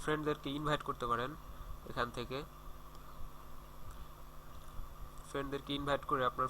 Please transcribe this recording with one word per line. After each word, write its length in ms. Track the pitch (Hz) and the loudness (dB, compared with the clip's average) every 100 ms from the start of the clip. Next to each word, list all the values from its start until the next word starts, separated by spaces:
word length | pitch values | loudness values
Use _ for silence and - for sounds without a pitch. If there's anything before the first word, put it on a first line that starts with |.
ফ্রেন্ডদেরকে 500 | - 156 151 147 143 | 2 4 4 2 0
ইনভাইট 320 | 143 151 147 | 2 4 4
করতে 240 | - 131 120 | 2 0 4
পারেন 280 | 117 127 160 - - - - - | 4 4 -2 -6 -6 -4 -6 -2
এখান 220 | 135 120 | 2 2
থেকে। 320 | 120 117 131 156 - - - - - - - - - - - - - - - - - - - - - - - - - - - - | 2 0 -2 -4 -8 -8 -8 -8 -10 -10 -4 -4 -4 -8 -8 -8 -6 -6 -6 -8 -8 -8 -8 -8 -8 -4 -4 -4 -6 -6 -6 -4
ফ্রেন্ডদেরকে 440 | 143 139 139 - | -2 0 -2 0
ইনভাইট 300 | 143 139 139 | 0 4 2
করে 200 | - 139 | 4 6
আপনার 240 | 123 127 131 | 6 6 2